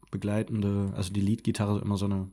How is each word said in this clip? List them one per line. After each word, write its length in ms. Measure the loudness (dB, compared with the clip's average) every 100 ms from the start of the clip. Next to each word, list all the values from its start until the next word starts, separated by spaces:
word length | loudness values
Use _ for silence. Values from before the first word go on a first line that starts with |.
| -10
begleitende, 800 | -4 -2 0 0 0 2 2 0
also 160 | -2 -2
die 120 | 0
Leadgitarre 580 | 2 2 0 0 2 0
immer 160 | 0 0
so 80 |
eine 260 | 0 -2 -4